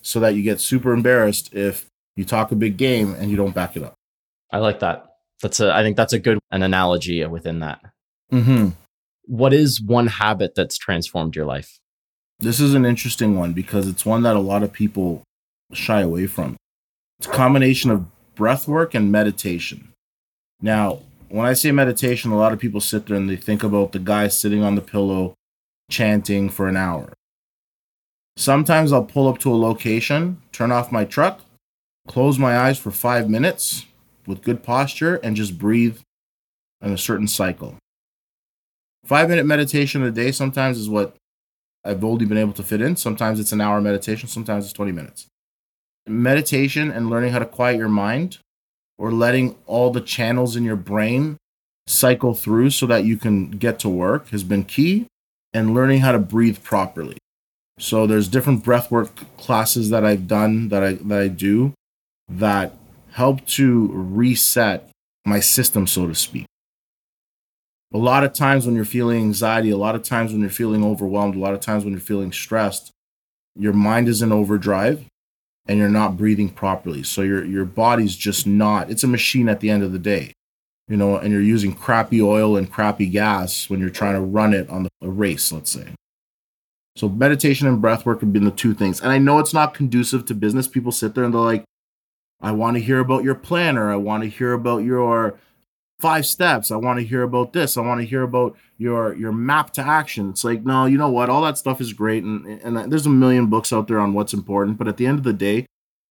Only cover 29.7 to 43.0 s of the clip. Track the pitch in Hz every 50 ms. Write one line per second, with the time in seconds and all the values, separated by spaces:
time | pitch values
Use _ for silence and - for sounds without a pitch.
29.7 | 110 110 - 120 110 110 - - 147 151 170 180 180 165 _ _ - - 117 120
30.7 | 123 120 120 - 127 110 104 101 - - 151 190 - - - _ _ _ _ _
31.7 | _ _ _ _ _ _ _ - - 127 127 143 139 131 139 123 120 123 123 135
32.7 | 135 135 - 104 98 - - 120 123 120 113 107 107 113 139 185 - - - -
33.7 | - - - _ _ _ _ _ _ _ _ - 95 92 - 120 120 117 - -
34.7 | 120 131 139 139 - - 160 170 180 - - 113 107 107 107 101 90 82 95 104
35.7 | 110 117 120 117 110 - - _ _ _ _ _ _ _ _ _ _ _ _ _
36.7 | _ _ - 104 98 92 - - 113 95 107 104 - - 98 92 87 - - 62
37.7 | 64 - _ _ _ _ _ _ _ _ _ _ _ _ _ _ _ _ _ _
38.7 | _ _ _ _ _ _ - - 139 147 165 165 175 170 143 151 151 147 147 139
39.7 | - 147 143 139 - 143 131 120 113 117 120 131 135 - 139 135 131 139 131 131
40.7 | 123 117 107 107 107 104 101 98 - _ _ _ _ _ _ _ _ _ _ _
41.7 | _ _ - - 101 92 104 110 117 113 113 104 107 107 107 104 101 - 98 -
42.7 | 110 104 113 151 175 -